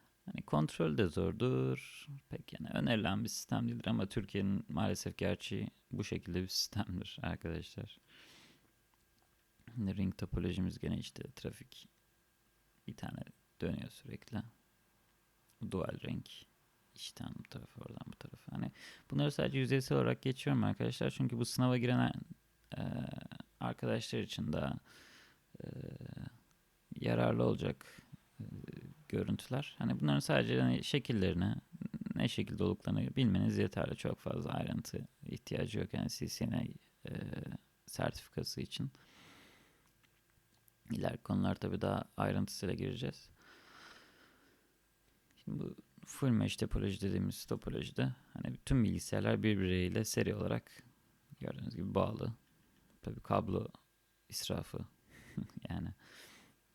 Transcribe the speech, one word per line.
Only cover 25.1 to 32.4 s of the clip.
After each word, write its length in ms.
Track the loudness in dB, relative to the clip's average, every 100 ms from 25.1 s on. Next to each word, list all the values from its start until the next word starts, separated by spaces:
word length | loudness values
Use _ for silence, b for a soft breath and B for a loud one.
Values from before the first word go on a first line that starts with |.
| B B B _ -14
e, 40 | -10 -8 -10 -10 -10 -10 -12 -14 _ _ _ _ _ -4
yararlı 480 | 2 4 6 6
olacak, 580 | 6 4 0 -2 -8 -20 -20 -20 _ _
e, 40 | -10 -10 -10 -12 -12 -16 -4
görüntüler. 680 | 0 2 0 0 -4 -4 -2
Hani 240 | 0 2
bunların 180 | 4 4
sadece 420 | 4 4 6 4
hani 220 | 4 4
şekillerini, 720 | 2 0 2 4 4 4 2 0 -4 -10 -8 -6 -4 2
ne 120 | 2
şekilde 360 | 2